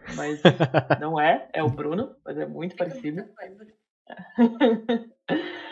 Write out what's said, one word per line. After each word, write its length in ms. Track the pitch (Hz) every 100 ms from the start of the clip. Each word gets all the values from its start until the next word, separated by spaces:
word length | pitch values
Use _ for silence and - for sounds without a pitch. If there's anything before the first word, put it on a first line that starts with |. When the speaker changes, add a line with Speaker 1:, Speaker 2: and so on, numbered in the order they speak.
| - -
Speaker 1:
mas 240 | 147 147
Speaker 2:
<laughs> 580 | 170 - 156 160 - 151
Speaker 1:
não 180 | 151 160
é, 300 | 151 220 -
é 100 | -
o 60 | 156
Bruno, 440 | - 147 175 277 -
mas 140 | - 147
é 80 | 151
muito 280 | 147 175
Speaker 3:
Fica 120 | - 175
Speaker 1:
parecido. 380 | 131 147 165
Speaker 3:
muita 100 | 214
coisa. 400 | - 185 202 214 _ _ _ -
Speaker 1:
<laughs> 1080 | - - - 233 - 240 220 - 226 - _ - 320 - - -